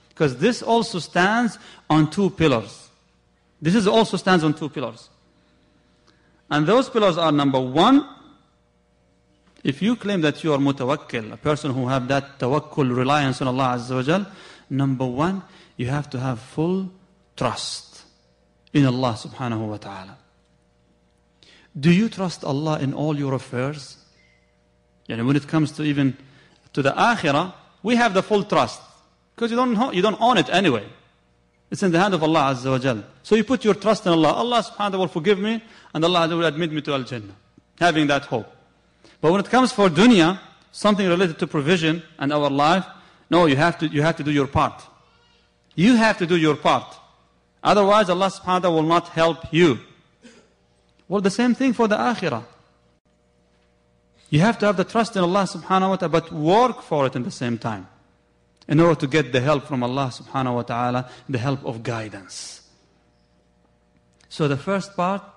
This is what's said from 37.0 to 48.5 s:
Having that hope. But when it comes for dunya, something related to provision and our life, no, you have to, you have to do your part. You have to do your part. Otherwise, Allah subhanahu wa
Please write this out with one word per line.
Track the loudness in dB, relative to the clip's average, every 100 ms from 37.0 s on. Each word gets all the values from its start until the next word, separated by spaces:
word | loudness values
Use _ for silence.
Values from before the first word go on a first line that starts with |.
| -6 -12 -14 -20 _ _ _ 0
Having | 2 2 2
that | 0 -2
hope. | -8 -8 -18 _ _ _ _ _ _
But | 0
when | 2
it | 2
comes | 2 2
for | 2 2
dunya, | 6 6 8 4 0 -10 _ _
something | -2 0 2 2
related | 2 0 -2
to | -4
provision | -2 0 0 0 -2 -6 -8
and | -2
our | 0 0
life, | 2 2 2 -2 -14 -20 _ 0
no, | 2 4
you | 4
have | 2 0
to, | -4
you | 0
have | 0 0
to |
do | -2
your | 0 0
part. | 0 -2 -4 -20 _ _ _ _ _ _ _ _
You | 2 4 6
have | 4 0
to | 0
do | 2
your | 2 2
part. | 0 0 -2 -20 _ _ _ _ _ _
Otherwise, | 2 4 4 4 4
Allah | 0 -2
subhanahu | -4
wa | -2